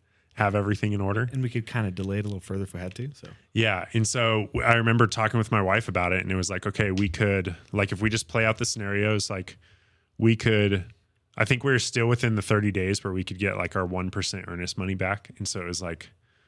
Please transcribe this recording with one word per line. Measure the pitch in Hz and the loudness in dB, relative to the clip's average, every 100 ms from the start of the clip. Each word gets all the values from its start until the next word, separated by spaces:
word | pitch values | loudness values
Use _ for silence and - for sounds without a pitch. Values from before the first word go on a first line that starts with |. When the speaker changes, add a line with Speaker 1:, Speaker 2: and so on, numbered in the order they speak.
| _ _ _ | _ _ _
Speaker 1:
have | - 104 104 | 0 2 4
everything | 101 101 104 | 2 0 0
in | 101 | 0
order." | 98 107 123 | 0 0 -2
Speaker 2:
And | 131 | -2
we | 123 | -2
could | 117 - | -4 -4
kinda | 120 101 | -2 -2
delay | 92 95 101 | -2 -4 -2
it | 104 | -4
a | |
little | 95 | -6
further | - 98 | -6 -6
if | 95 | -6
we | 87 | -8
had | 92 104 | -10 -10
to, | 135 | -12
so. | - - - _ | -12 -20 -20 _
Speaker 1:
Yeah. | 113 110 90 87 | 2 2 2 0
And | 113 110 | 0 0
so | 127 113 110 98 | 2 2 2 0
w-, | 120 117 | 0 4
I | |
remember | 117 113 117 107 | 6 6 4 4
talking | 117 107 117 | 2 0 0
with | 104 | 2
my | 110 | 2
wife | 95 107 104 | 4 2 2
about | 90 90 | 0 0
it, | 92 | 0
and | 92 | 0
it | 95 | -2
was | 90 | -2
like, | 92 104 | -4 -4
"Okay, | - 101 | 0 0
we | 95 101 | 2 0
could, | - 104 95 92 87 - | 2 2 2 -2 -8 -6
like, | 104 101 | -2 0
if | 95 | 0
we | 110 | 0
just | 110 - | -2 -2
play | 117 110 | 0 2
out | 110 | 0
the | 117 | -2
scenarios, | 113 101 101 107 104 - | -4 -2 0 2 0 -2
like, | 95 - - _ _ _ _ _ - | -6 -10 -16 _ _ _ _ _ 2
we | 113 113 | 4 4
could," | 117 107 101 98 85 - _ _ _ - | 4 4 4 2 -4 -16 _ _ _ -2
I | 107 | 0
think | 123 | 2
we | 135 | 2
were | 123 | 0
still | - 120 117 | 0 0 2
within | 120 120 107 | 2 2 0
the | |
thirty | - 104 104 | 2 2 2
days | 95 95 101 | 0 0 -2
where | 98 | -2
we | 92 | -4
could | 90 90 | -6 -2
get, | 101 98 | -2 -2
like, | 87 98 | -4 -2
our | 90 | -2
one | 92 92 | -2 -4
percent | 98 - 95 90 | -4 -6 -6 -8
earnest | 87 90 - | -8 -6 -4
money | 92 92 | -4 -2
back. | 92 101 - - | -2 -4 -8 -10
And | 98 | -8
so | 98 | -6
it | 87 | -6
was | 87 | -6
like, | 87 82 - _ _ _ | -6 -10 -14 _ _ _